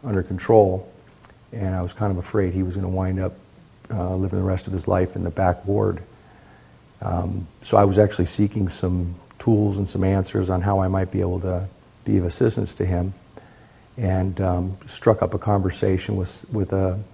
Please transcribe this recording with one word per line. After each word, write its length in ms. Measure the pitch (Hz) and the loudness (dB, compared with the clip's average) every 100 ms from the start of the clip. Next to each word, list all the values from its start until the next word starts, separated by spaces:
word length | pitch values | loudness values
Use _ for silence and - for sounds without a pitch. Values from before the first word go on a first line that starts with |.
under 200 | 139 98 | -2 -2
control, 680 | 90 92 - 113 98 92 - - - - - - - | -2 -6 6 6 6 2 -8 -20 -20 -20 -20 -20 -16
and 220 | 113 95 | -6 -4
I 80 | 92 | -2
was 100 | 90 | -4
kind 180 | - 104 | -2 -2
of 60 | 92 | -2
afraid 380 | 87 107 92 | -2 0 0
he 80 | 92 | 0
was 120 | 92 | -2
gonna 140 | 95 92 | -2 -4
wind 320 | 92 95 95 | -2 0 -2
up, 140 | 92 - - - - - - | -4 -8 -20 -20 -20 -20 -8
uh, 260 | 95 90 92 | -6 -2 -2
living 220 | 95 95 | -2 0
the 60 | 95 | 0
rest 200 | 92 - | -2 -4
of 60 | |
his 160 | 92 90 | -4 0
life 260 | 92 92 | 2 0
in 100 | 92 | -2
the 60 | 90 | -6
back 360 | 85 92 90 98 | 0 0 0 -2
ward. 360 | 104 101 85 - - - - - - - - - - | 0 0 -2 -10 -20 -20 -20 -20 -20 -20 -20 -20 -10
Um, 440 | - 87 90 95 87 - | -4 -4 -4 -6 -10 -14
so 160 | - 107 | 2 4
I 80 | |
was 140 | 98 95 | 6 6
actually 260 | 104 - | 4 2
seeking 460 | 90 - 104 110 95 | -2 0 0 0 -4
some 460 | - 92 90 87 87 - - | -2 -2 -2 -4 -8 -18 -4
tools 380 | - 107 104 98 | 2 4 2 0
and 100 | 98 | -4
some 160 | 98 | 0
answers 460 | 95 98 95 101 92 | 2 2 0 -2 0
on 140 | 90 | 0
how 160 | 98 98 | 2 2
I 100 | 95 | 2
might 220 | 95 92 | 0 0
be 100 | 98 | -2
able 200 | 90 90 | -2 -2
to 280 | 92 90 95 - - - - | -2 -4 -6 -12 -20 -10 0
be 100 | 101 | 2
of 80 | |
assistance 480 | 87 - 120 - 92 | 2 2 2 2 -6
to 120 | - 90 | -2 0
him, 260 | 87 90 95 - - - - - - - - | 0 -2 -6 -20 -20 -20 -20 -20 -20 -18 -4
and, 420 | 101 92 92 87 | 0 0 0 0
um, 380 | 95 87 92 95 - | 0 0 -2 -8 -12
struck 340 | - - 107 | 0 2 4
up 140 | - | 2
a 40 | 101 | 0
conversation 760 | - 101 95 - 101 95 - 98 | 0 2 0 0 0 0 -2 -4
with, 300 | 92 - - | -4 -8 -6
with 220 | 110 95 | -4 0
a 260 | 95 95 95 104 | 0 0 -2 -8